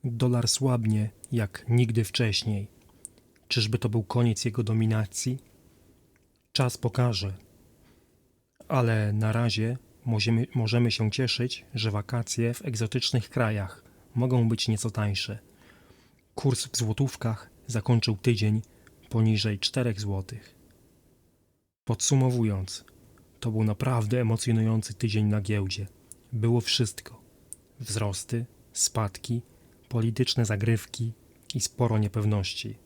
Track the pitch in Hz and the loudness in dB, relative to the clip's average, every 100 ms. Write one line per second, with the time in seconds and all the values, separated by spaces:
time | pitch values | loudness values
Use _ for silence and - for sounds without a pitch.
0 | 131 117 123 120 117 - 135 123 110 107 | -4 0 2 2 2 2 2 2 2 2
1 | 107 - - 117 104 - - 120 120 113 | 0 -4 -4 -2 -2 -6 2 4 4 2
2 | 110 - 117 101 110 101 104 - - _ | 0 0 0 0 -2 -4 -6 -14 -20 _
3 | - - _ _ _ - 107 117 120 113 | -20 -20 _ _ _ 0 0 0 0 0
4 | 104 123 120 107 120 107 107 110 110 110 | 0 2 2 2 -2 -2 0 2 2 2
5 | 107 - - 131 - _ _ _ _ _ | -2 -4 -4 -6 -10 _ _ _ _ _
6 | _ _ _ _ _ - 127 - 120 - | _ _ _ _ _ -2 -2 0 -4 2
7 | 123 107 98 92 - - - _ _ _ | 0 0 -4 -8 -16 -20 -20 _ _ _
8 | _ _ _ _ _ _ - 139 117 110 | _ _ _ _ _ _ -2 0 2 2
9 | 107 104 110 110 120 107 110 127 - _ | 0 0 0 2 0 0 -2 -4 -10 _
10 | - 110 107 113 123 127 110 120 120 - | -2 0 2 2 2 0 0 2 2 2
11 | 107 - 127 - 123 - - 117 110 104 | -2 0 -2 0 -4 -4 -10 -4 -2 -2
12 | 101 120 110 - 117 120 - 110 110 127 | -4 -4 -4 -2 -2 -2 -6 -4 -2 -2
13 | - 127 - - 117 104 95 - - - | 0 0 -2 -2 0 0 -4 -10 -20 -20
14 | - 120 127 123 113 113 - 110 120 110 | -8 -2 2 2 2 2 0 0 -2 -2
15 | 104 101 - 104 - _ - - _ - | -2 -2 -4 -8 -12 _ -20 -20 _ -20
16 | _ _ _ - 139 123 - - 110 110 | _ _ _ -4 -2 0 -4 -4 -2 0
17 | 139 - 113 110 - - - 117 - 117 | -2 -2 -4 -4 -8 -20 -6 -6 2 2
18 | - 104 - 113 107 107 - - - - | 2 0 2 2 2 2 -2 -18 -20 -20
19 | - 117 110 107 110 101 - - 120 101 | -4 2 4 4 0 -2 -2 -2 -2 -2
20 | 104 98 95 110 - _ - _ _ _ | -4 -4 -6 -12 -16 _ -20 _ _ _
21 | _ _ _ _ _ _ _ _ - 113 | _ _ _ _ _ _ _ _ -4 -2
22 | - 139 127 123 113 98 92 - - - | 2 4 4 2 0 0 -4 -10 -16 -20
23 | - - - _ 117 110 107 104 - 123 | -20 -20 -20 _ -4 0 0 0 0 0
24 | 107 123 117 113 - 113 110 110 - 101 | 2 2 2 2 2 2 4 2 -2 -4
25 | 113 107 107 104 98 107 98 98 98 - | -2 2 2 2 0 -2 -2 -6 -10 -14
26 | _ - _ 117 113 120 110 - 117 - | _ -20 _ -2 2 2 0 0 -2 -2
27 | - - - _ _ - _ _ 123 101 | -16 -20 -20 _ _ -20 _ _ -6 -2
28 | 104 95 - 120 120 _ - - - - | -2 -4 -4 -6 -6 _ -14 -4 -2 0
29 | 107 - - 117 - - - _ _ 120 | -2 -4 -4 -4 -4 -20 -20 _ _ 0
30 | 113 113 127 - 110 107 113 113 - - | 0 0 0 2 2 2 2 0 -2 -6
31 | 117 110 - - - 127 - - 120 110 | -6 -6 -20 -20 -8 -6 -6 -2 0 2
32 | 104 113 104 104 95 - - 110 | 0 0 0 0 -2 -6 -10 -12